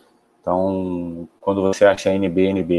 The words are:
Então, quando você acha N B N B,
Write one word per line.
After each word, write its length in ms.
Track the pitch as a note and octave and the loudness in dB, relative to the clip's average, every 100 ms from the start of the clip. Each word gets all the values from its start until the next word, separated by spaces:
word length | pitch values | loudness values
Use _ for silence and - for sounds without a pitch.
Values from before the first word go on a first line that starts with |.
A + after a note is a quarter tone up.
| _ _ _ _ | _ _ _ _
Então, 880 | - F2+ F#2+ F#2+ F#2 F2+ F2 E2+ E2+ _ | -4 -2 0 -2 -4 -6 -6 -10 -14 _
quando 220 | - G2 | -4 0
você 220 | F#2+ F#2+ | 0 4
acha 300 | G2+ G2 G2+ | 4 4 0
N 140 | F#2+ G2 | 0 0
B 160 | E2+ F#2+ | 2 2
N 120 | G2 | 2
B, 120 | E2+ | 0